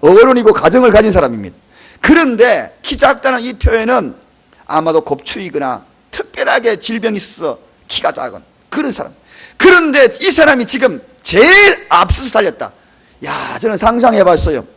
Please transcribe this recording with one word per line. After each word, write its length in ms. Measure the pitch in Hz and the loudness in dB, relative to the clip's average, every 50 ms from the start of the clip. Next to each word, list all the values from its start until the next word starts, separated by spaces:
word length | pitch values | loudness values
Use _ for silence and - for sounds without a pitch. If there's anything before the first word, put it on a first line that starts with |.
어른이고 520 | - 147 180 208 233 262 262 247 233 214 208 | 4 6 6 6 6 6 4 2 4 2 2
가정을 380 | - - 165 175 254 254 240 | 4 2 2 2 4 2 4
가진 200 | 196 214 214 220 | 4 4 2 2
사람입니다. 440 | 185 180 151 131 117 110 101 92 - _ _ _ _ _ - - _ _ | 2 0 0 -2 -4 -6 -10 -12 -14 _ _ _ _ _ -20 -20 _ _
그런데 760 | - - 302 339 330 277 240 208 226 247 214 160 117 - _ _ | 0 2 2 4 4 0 2 2 2 2 2 -2 -4 -8 _ _
키 160 | _ - 285 - | _ -10 -6 0
작다는 440 | - 262 277 - - 269 262 247 | 0 0 0 0 -2 -4 -4 -4
이 120 | 233 247 254 | -6 -8 -12
표현은 640 | 202 - - 226 226 220 220 254 254 190 127 - - _ _ _ _ _ _ _ _ _ | -4 -2 -2 0 0 0 0 -2 -2 -2 -6 -12 -16 _ _ _ _ _ _ _ _ _
아마도 360 | _ - 156 160 165 160 160 | _ -4 -4 -2 0 -2 -2
곱추이거나 840 | 156 - 147 135 - - - 226 196 180 - 170 143 131 127 104 - _ _ _ _ _ | -2 -2 -8 -8 -8 -12 -12 -12 -12 -8 -8 -8 -6 -6 -8 -10 -12 _ _ _ _ _
특별하게 680 | - - - - _ - - - - - 226 226 214 - | -14 -14 -14 -14 _ -6 -4 -2 -2 -2 -2 -2 -4 -4
질병이 380 | - - 226 220 196 226 214 202 | -6 -8 -8 -6 -6 -6 -6 -6
있어서 420 | 190 - - - 165 156 120 - _ _ _ _ _ _ | -8 -10 -12 -10 -8 -10 -10 -10 _ _ _ _ _ _
키가 240 | - - - - | -10 -6 -4 -4
작은 300 | - - - 127 98 95 _ _ _ _ _ _ | -6 -4 -10 -12 -14 -16 _ _ _ _ _ _
그런 220 | - 269 311 277 | -8 -6 -6 -6
사람. 220 | 214 - - - - _ _ _ _ - - - _ _ | -6 -10 -12 -14 -14 _ _ _ _ -20 -20 -20 _ _
그런데 500 | - 359 370 349 330 311 269 294 269 240 - - | 4 4 4 4 2 2 2 2 2 2 2 -2
이 100 | - 370 | -4 -2
사람이 340 | 302 - 320 294 294 254 240 | 2 2 2 2 2 0 -2
지금 360 | - - 269 269 254 175 131 - _ _ _ | -4 -4 -2 -2 -2 -4 -4 -14 _ _ _
제일 240 | _ - - 180 233 - 277 403 415 392 - - - - | _ -2 2 4 4 6 6 6 6 4 2 0 -4 -2
앞서서 420 | 156 170 185 185 - - 262 262 | 0 0 2 2 -2 -4 -4 -4
달렸다. 400 | - 220 214 180 131 - - 101 _ _ _ _ _ _ _ _ _ _ - | -2 -2 -2 -2 -4 -6 -12 -14 _ _ _ _ _ _ _ _ _ _ -12
야, 340 | - - - - - - - | -10 -10 -8 -10 -10 -12 -8
저는 160 | - 226 220 180 | -6 -6 -6 -2
상상해봤어요. 880 | - 226 226 240 233 254 226 214 190 180 175 160 - 165 156 127 104 - _ | -2 -2 0 2 0 0 2 2 2 2 2 2 0 -2 -4 -4 -8 -12 _